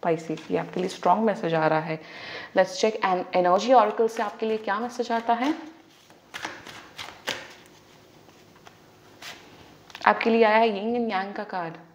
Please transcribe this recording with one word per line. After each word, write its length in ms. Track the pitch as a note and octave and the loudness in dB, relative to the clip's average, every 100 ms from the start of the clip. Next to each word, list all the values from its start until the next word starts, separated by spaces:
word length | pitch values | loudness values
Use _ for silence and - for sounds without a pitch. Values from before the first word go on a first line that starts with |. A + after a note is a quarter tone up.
| F3+ | 0
Pisces। 440 | E3 - D#3 - | -2 -4 -10 -4
ये 60 | F3 | -4
आपके 240 | E3 - | -4 -4
लिए 80 | F#3 | -4
स्ट्रॉन्ग 360 | - F#3 F#3 | -2 2 4
मैसेज 300 | A3 F#3+ E3 | 2 0 0
आ 120 | D#3+ D#3 | 2 2
रहा 140 | D#3 | 2
है। 200 | D#3+ D#3+ - - - - - F#3 | -2 -8 -10 -16 -14 -14 -4 2
Let's 280 | F#3 - | 2 2
check 200 | A3 G#3+ | 0 2
an 200 | F#3+ F3+ F3 F3+ | 2 2 0 2
energy 340 | F3+ F#3 A3 B3+ | 4 4 6 6
oracle 280 | G#3 G#3+ A3+ | 6 4 0
से 140 | A3+ | 0
आपके 240 | G#3 - A3 | -6 -4 -4
लिए 120 | A3 | -2
क्या 220 | A3 G3+ | -2 -4
मैसेज 320 | A#3+ A#3+ A#3 | -4 -6 -4
आता 200 | A#3 A#3 | -2 0
है। 220 | A#3 C4 D#4+ - - - _ _ - _ - - - - - - - - - - - - - - - - - - - - - - - - - - - - - - - - - - - - - - | 0 0 -2 -8 -20 -20 _ _ -20 _ -14 -12 -14 -18 -18 -20 -18 -18 -12 -8 -8 -10 -20 -20 -20 -20 -20 -20 -20 -20 -20 -20 -20 -20 -20 -20 -20 -20 -20 -18 -18 -20 -20 -20 -20 -20 0 2
आपके 240 | G#3 A3+ | 2 2
लिए 140 | A3+ | 4
आया 120 | A3 G#3+ | 4 4
है 120 | A3+ | 2
यिंग 280 | G3+ G#3+ A#3+ | 0 -4 -2
and 140 | A3+ | -2
यांग 240 | G3 G3 | -4 -4
का 100 | G3+ | -8
कार्ड। 300 | G#3 F#3+ E3 E3 - | -10 -8 -10 -12 -20